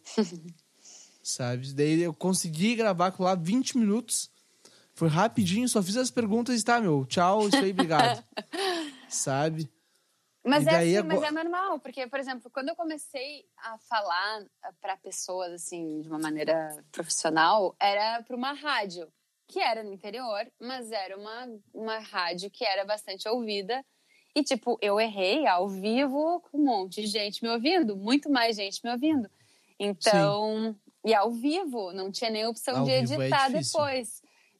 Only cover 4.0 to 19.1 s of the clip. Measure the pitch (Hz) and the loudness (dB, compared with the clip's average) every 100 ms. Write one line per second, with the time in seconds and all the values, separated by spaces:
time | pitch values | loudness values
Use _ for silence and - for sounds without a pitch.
4 | 247 - - _ _ _ - - _ - | 0 -4 -6 _ _ _ -20 -20 _ 0
5 | 165 156 220 233 180 196 247 220 180 220 | 2 4 2 2 2 2 2 2 2 0
6 | 254 - 220 226 247 240 214 240 208 143 | 0 0 2 0 2 0 2 4 4 2
7 | 131 190 175 208 208 277 196 185 156 165 | 2 4 4 4 4 4 4 2 2 4
8 | 233 233 - - - 339 392 349 302 262 | 4 2 -6 -14 -8 -4 -2 -2 -6 -14
9 | - - 147 135 156 160 151 - _ _ | -10 -4 -2 0 0 -2 -8 -12 _ _
10 | _ _ _ _ - 294 311 330 339 196 | _ _ _ _ 2 4 6 4 6 4
11 | 311 294 302 311 330 349 392 311 - 262 | 2 0 0 -2 -2 -2 -2 -4 -6 -8
12 | 247 277 269 254 233 - 269 330 330 311 | -6 -6 -6 -8 -10 -6 -6 -4 -6 -8
13 | - 269 269 285 - _ 226 220 _ 226 | -10 -10 -10 -14 -20 _ -16 -16 _ -2
14 | 202 175 202 220 190 _ 196 185 196 190 | 0 0 -2 -4 -10 _ -18 -10 -8 -8
15 | 196 - - 185 180 175 - 175 165 156 | -10 -10 -6 -6 -6 -8 -10 -8 -6 -8
16 | 156 156 156 156 151 160 156 151 - - | -8 -6 -4 -2 0 0 -2 -10 -12 -10
17 | 165 - 165 160 165 214 185 - 202 202 | -6 -2 0 4 6 4 2 0 0 2
18 | 220 233 226 247 262 285 294 254 208 175 | 0 -4 -6 -6 -6 -4 -2 -2 -2 -8
19 | 156 | -14